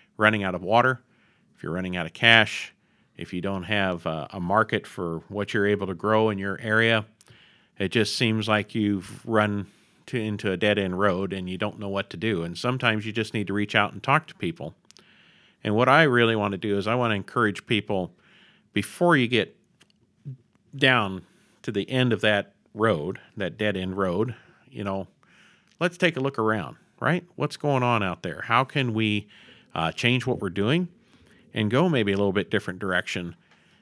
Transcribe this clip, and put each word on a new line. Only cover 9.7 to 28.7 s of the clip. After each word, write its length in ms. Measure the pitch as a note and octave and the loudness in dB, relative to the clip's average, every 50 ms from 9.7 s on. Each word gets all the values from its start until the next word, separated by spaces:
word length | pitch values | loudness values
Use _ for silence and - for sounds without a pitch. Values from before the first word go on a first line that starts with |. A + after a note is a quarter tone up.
| - _ _ _ _ _ _ | -12 _ _ _ _ _ _
to, 140 | - - A#2+ | -8 -6 -4
into 320 | G#2+ G#2+ G#2 G2 - G2+ | -4 -4 -4 -4 -2 -2
a 60 | F#2 F2 | -2 0
dead-end 420 | A2 G#2 G2+ G#2 G2 F#2 F2+ F#2 | 2 2 2 2 0 0 0 0
road 320 | G2+ G2+ F2+ F#2 G2 F#2 | 2 2 2 0 -2 -4
and 180 | F#2+ F#2+ F#2 F2+ | -6 -6 -6 -8
you 80 | F#2 F2 | -6 -6
don't 220 | G#2+ G#2 - A2 | -6 -6 -6 -8
know 80 | G#2 G2 | -8 -6
what 220 | G2 G2 F#2+ - | -4 -4 -4 -6
to 80 | - E2+ | -8 -6
do. 260 | A2 A2+ G#2+ F2 E2 | -4 -2 -2 -2 -4
And 140 | E2+ E2+ - | -6 -8 -6
sometimes 480 | - B2 B2 B2+ C3+ A#2 A2 G#2+ G#2 | -4 -4 -2 0 0 0 0 0 -2
you 80 | A2+ G#2 | -4 -4
just 200 | A#2 A2 - - | -4 -4 -4 -4
need 140 | A2+ G2+ F2+ | -4 -4 -2
to 60 | G2 | -2
reach 200 | G#2 G#2 G2+ - | -2 -2 0 2
out 200 | A2 G#2 - - | 2 2 0 -2
and 100 | G#2 - | -6 -2
talk 240 | - C#3 D#3+ D#3+ - | 0 0 0 0 -4
to 80 | - | -10
people. 400 | - - E2+ E2 - D#2 D#2 - _ _ - _ - - _ _ _ _ _ _ _ _ _ _ _ - | -8 -6 -6 -6 -6 -10 -12 -12 _ _ -20 _ -20 -20 _ _ _ _ _ _ _ _ _ _ _ -4
And 120 | A2 G#2 | -2 2
what 120 | G#2+ B2 B2+ | 2 4 4
I 160 | C3+ D#3 E3 | 6 6 6
really 320 | C#3+ A#2+ A#2+ A#2 A2+ A2+ | 4 4 4 4 4 4
wanna 220 | G#2+ G#2 G2+ G2 F2+ | 2 0 -2 -2 -4
do 200 | G2 G#2+ G2+ G2+ | -2 -2 -2 0
is 100 | F#2+ G#2+ | 0 0
I 80 | A#2 | 0
wanna 180 | B2+ B2 A#2 G#2+ | 0 0 0 0
encourage 500 | G2 F#2+ - - B2 A2+ G#2 G2 - - - | -2 -4 -4 -2 0 0 0 0 -4 -4 -2
people, 440 | A#2+ G#2 G#2 - G#2+ F#2+ F2+ E2+ - _ _ _ _ _ - _ _ _ _ _ _ | -2 -2 -2 -2 -2 -2 -2 -4 -8 _ _ _ _ _ -20 _ _ _ _ _ _
before 420 | G#2 - - - - F3+ F3 E3 | -4 -4 -4 -2 0 4 4 4
you 120 | C#3 A#2+ A2+ | 4 4 2
get 260 | B2+ A2 F#2+ - - _ _ _ _ _ _ _ _ _ _ _ _ _ _ C#3+ C3 - _ _ _ _ _ _ - | 2 0 0 -2 -6 _ _ _ _ _ _ _ _ _ _ _ _ _ _ -16 -16 -16 _ _ _ _ _ _ -4
down 480 | C3+ C3+ C3 B2+ A#2+ G#2+ G2 F#2+ F2+ - _ _ _ _ _ _ _ - | 0 2 4 4 4 2 0 -4 -8 -10 _ _ _ _ _ _ _ -10
to 80 | - | -6
the 180 | G#2+ G2+ F#2+ - | -4 -4 -4 -2
end 240 | C3 B2+ B2+ B2 A2+ | 0 2 2 2 2
of 80 | F#2 | 2
that 320 | - G#2+ G#2 G2+ G2+ - _ _ _ _ - | 2 2 2 2 0 -4 _ _ _ _ -4
road, 460 | G#2+ A2 A2+ F#2+ D#2 D2 F2+ G2+ - - - _ - | 0 2 2 2 2 -2 -4 -8 -8 -14 -16 _ -6
that 200 | G2 F2 - - | -6 -6 -4 -2
dead-end 400 | G#2+ G#2+ F#2+ F#2 F#2 F#2+ F#2 G2 | -2 -2 -2 -2 -4 -4 -4 -2
road, 380 | G2 F#2 E2+ F#2+ A2 B2 A2 - - - _ _ _ _ | -2 0 0 0 -2 -2 -4 -8 -16 -20 _ _ _ _
you 140 | C3+ A#2+ G2+ | -14 -10 -8
know, 240 | G2 G2 G2 F#2 - _ _ _ _ _ _ - _ _ _ _ _ _ - | -6 -6 -6 -8 -10 _ _ _ _ _ _ -20 _ _ _ _ _ _ -4
let's 180 | E3 F3+ F3 - | -4 -4 -2 0
take 200 | F3+ F3 E3 C3 | 0 0 0 0
a 20 | |
look 180 | C3+ C#3 C3+ - | -2 -2 0 2
around, 380 | A2 A2 A2 G#2+ D#2+ B1 - - _ _ _ _ | 2 2 2 2 -2 -6 -10 -14 _ _ _ _
right? 240 | - B2 E3 F3+ F3 - _ | -2 0 0 0 -2 -6 _
What's 220 | - C#3 D3 - - | -6 -6 -6 -4 -4
going 260 | - D3 C#3 C3 B2 | -2 0 0 2 2
on 200 | A#2+ A#2+ A2 G2+ | 2 2 2 0
out 200 | F#2 E2+ - - | 0 -2 -4 -6
there? 180 | F2+ D2 D#2 - | -8 -8 -8 -2
How 180 | - A#2 A#2+ C3+ | 2 2 2 2
can 300 | C3 | 2